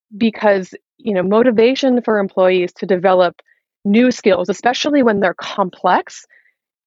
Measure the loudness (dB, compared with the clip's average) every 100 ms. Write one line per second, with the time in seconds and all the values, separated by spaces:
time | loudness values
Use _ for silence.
0 | _ -4 -4 0 0 0 -4 -16 _ _
1 | -4 -2 0 2 2 2 2 2 0 0
2 | 0 -2 -2 0 0 0 -2 -6 -4 0
3 | 2 2 0 -2 _ _ _ _ 0 2
4 | 2 0 0 0 -2 -4 -4 -2 0 2
5 | 2 0 -2 -4 -8 -6 -6 -4 -2 0
6 | -4 -16 -20 _ _ _ _ _